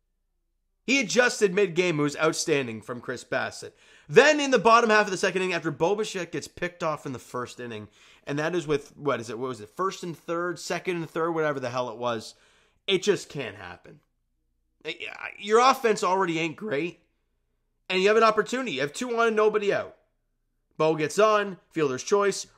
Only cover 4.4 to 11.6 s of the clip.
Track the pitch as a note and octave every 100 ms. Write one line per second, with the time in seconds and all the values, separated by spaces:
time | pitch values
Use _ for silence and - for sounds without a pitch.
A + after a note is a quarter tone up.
4.4 | C#4 B3+ F3+ A3+ A#3 G#3+ G3+ F#3 G3 F3+
5.4 | F#3 E3+ D#3+ C#3 E3 G#3 G#3+ F#3+ E3+ A2+
6.4 | - - F3 F3 E3 D3 D3 B2 - B2+
7.4 | A#2 - B2 A2 G#2 _ _ _ - C#3+
8.4 | D#3 F3 D3+ C#3+ - - C#3+ A#2+ A2+ A2+
9.4 | C3 A#2 G#2 - F#3+ F3+ F3+ D3 - E3+
10.4 | F3 E3 - F3 F3 F3 D#3+ E3+ E3 D#3+
11.4 | D#3 C3+